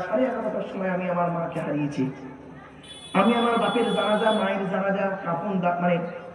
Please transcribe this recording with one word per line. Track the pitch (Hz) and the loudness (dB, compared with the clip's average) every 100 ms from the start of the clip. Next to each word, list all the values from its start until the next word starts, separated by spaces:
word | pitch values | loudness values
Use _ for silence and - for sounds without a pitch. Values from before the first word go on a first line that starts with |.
| - | 0
সাড়ে | 254 | 2
এগারোটার | 254 226 214 - - | 2 0 -4 -4 -4
সময় | 196 185 | -4 -2
আমি | 180 180 | -2 0
আমার | 175 170 | 0 0
মাকে | 170 165 160 | 0 -4 -4
হারিয়েছি। | 151 147 143 131 131 - - - - - - - - - - | -2 -2 -2 0 -2 -4 -14 -16 -18 -18 -18 -20 -18 -18 -2
আমি | 190 226 | 4 4
আমার | 240 233 226 | 4 4 2
বাপের | - 240 208 | 2 2 2
জানাজা, | 202 202 214 220 | 2 2 4 4
মায়ের | 208 190 196 180 | 2 2 0 0
জানাজা, | 190 196 190 196 190 | 0 0 2 0 -2
কাফন | 175 170 202 185 | -4 -2 0 0
দা-, | 175 175 | 2 2
মানে | 180 170 - - - | 2 2 0 -8 -14